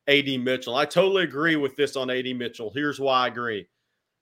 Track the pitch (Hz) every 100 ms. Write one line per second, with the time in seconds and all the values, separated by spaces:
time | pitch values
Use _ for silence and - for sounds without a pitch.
0 | - 143 139 131 123 127 127 123 147 175
1 | 190 190 160 135 165 151 139 139 139 139
2 | 127 127 127 123 120 - 107 120 147 131
3 | 135 127 123 117 120 104 87 _ _ _
4 | _ _